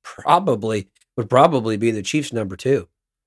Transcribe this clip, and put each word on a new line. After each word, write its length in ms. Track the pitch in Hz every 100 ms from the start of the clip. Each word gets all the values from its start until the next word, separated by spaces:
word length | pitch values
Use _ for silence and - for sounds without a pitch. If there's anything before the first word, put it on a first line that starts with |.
probably, 840 | - - - 170 190 120 110 107 - _ _ -
would 100 | 107
probably 480 | 123 165 139 113 107
be 140 | 113
the 100 | 110
Chiefs' 320 | 95 156 143
number 240 | 117 98 95
two. 320 | 131 135 - _ _ _